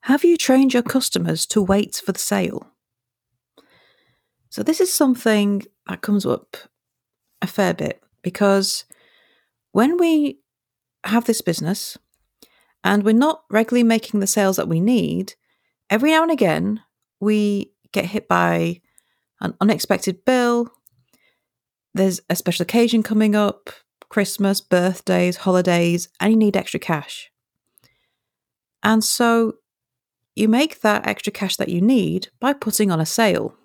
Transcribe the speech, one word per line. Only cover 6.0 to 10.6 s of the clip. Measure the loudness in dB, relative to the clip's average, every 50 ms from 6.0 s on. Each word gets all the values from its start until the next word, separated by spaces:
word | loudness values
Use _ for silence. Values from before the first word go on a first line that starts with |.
comes | -4 -2 -2 0 0 -2
up | -4 -4 -6 _ -20 -20 -20 _ _ _ _ _ _ _ _ _ _ _ _ _ _ _
a | -8 -6
fair | -2 0 0 0 0
bit, | -2 -4 -8 -8 _ _ _ _ _
because | _ -10 -4 0 2 2 2 2 0 -2 -6 -6 -10 _ -20 _ _ _ _ _ _ _ _ _ _ _ _ _ _ _
when | _ 2 2 2 2 2
we | 2 2 2 2 0 -2 -6 _ _ _ _ _